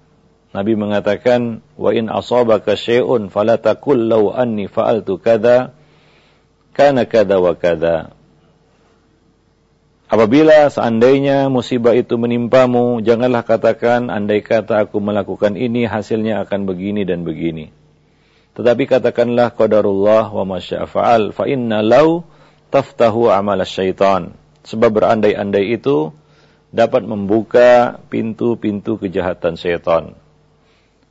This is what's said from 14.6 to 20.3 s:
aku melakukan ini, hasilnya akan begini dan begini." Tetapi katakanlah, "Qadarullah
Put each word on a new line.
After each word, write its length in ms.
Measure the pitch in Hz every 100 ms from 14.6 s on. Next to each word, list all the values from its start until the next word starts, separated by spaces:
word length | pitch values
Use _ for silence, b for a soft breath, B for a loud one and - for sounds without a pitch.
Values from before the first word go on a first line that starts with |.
| 95 107 104
aku 160 | 107
melakukan 560 | 104 104 95 95 104 98
ini, 300 | 123 120 117
hasilnya 540 | 107 - 113 110 101 95
akan 220 | 101 98
begini 340 | 90 98 104
dan 240 | 92 87 85
begini." 480 | 76 82 80 76 _ _ _ b b b b b -
Tetapi 320 | 113 117 135
katakanlah, 640 | 131 117 - 120 120 120
"Qadarullah 800 | - 110 107 104 98 101 110 107